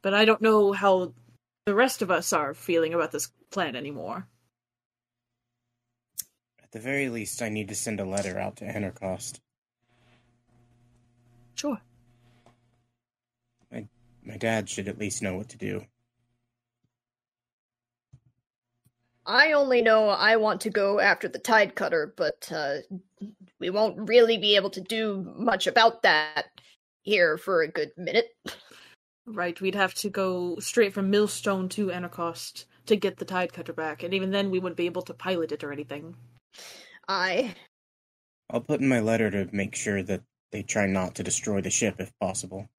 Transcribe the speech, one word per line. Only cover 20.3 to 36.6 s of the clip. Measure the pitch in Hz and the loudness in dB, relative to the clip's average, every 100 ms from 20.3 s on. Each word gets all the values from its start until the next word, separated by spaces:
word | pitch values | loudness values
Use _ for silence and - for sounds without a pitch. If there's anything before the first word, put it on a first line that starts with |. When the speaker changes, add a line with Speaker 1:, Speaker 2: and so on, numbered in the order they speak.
| 226 | 6
Speaker 3:
want | 214 208 | 4 0
to | 220 | 0
go | 196 196 202 | 2 2 4
after | 196 175 202 | 4 2 -2
the | - | -6
Tide | - 220 202 | 2 4 4
Cutter, | - 185 165 151 - | 0 -2 0 -2 -2
but, | 151 - - | -4 -4 -10
uh, | 160 143 143 - 185 _ _ 202 - 185 _ | -6 -4 -4 -8 -16 _ _ -16 -16 -20 _
we | - | -4
won't | 196 214 - 214 | 0 0 -2 4
really | 240 226 226 | 6 6 4
be | 208 202 | 4 4
able | 190 | 2
to | 190 | -6
do | 180 220 220 196 175 - | -6 -4 -2 -4 -8 -4
much | 240 190 185 | -2 0 2
about | 233 226 226 | 4 4 4
that | 202 156 151 151 - - _ _ _ _ | 4 4 2 -6 -8 -16 _ _ _ _
here | - 214 170 160 | -2 4 4 2
for | - 175 | 0 0
a | 160 | 0
good | 156 151 - | -2 -6 -6
minute. | 180 220 233 _ - - _ - - _ _ _ - | 0 0 0 _ -16 -16 _ -20 -20 _ _ _ -14
Speaker 1:
Right, | 214 175 170 | -6 -6 -2
we'd | 190 | -2
have | 202 190 - | 0 0 0
to | 208 | -6
go | 196 190 180 180 165 | -2 -2 -2 -4 -6
straight | - 240 202 | 0 2 2
from | 202 190 | 2 2
Millstone | 208 208 - 208 190 185 | 2 2 0 -2 -2 -2
to | 208 196 | -2 -4
Anarchost | 180 175 - 170 165 - - - _ - | -4 -8 -6 -6 -6 -14 -16 -20 _ 0
to | 208 | 2
get | 196 - | 2 -4
the | 180 | -6
Tide | 185 180 | -4 -4
Cutter | - 170 | -6 -10
back, | 160 160 151 | -6 -6 -6
and | 175 | -4
even | 190 190 | -2 -2
then | 196 196 | -2 -2
we | 185 | -2
wouldn't | 180 170 | -4 -4
be | 170 | -4
able | 175 | -4
to | 175 | -8
pilot | - 185 180 160 | -10 -4 -2 -2
it | 147 | -6
or | 147 | -8
anything. | 143 147 147 160 180 - _ _ - | -10 -10 -12 -14 -20 -20 _ _ -20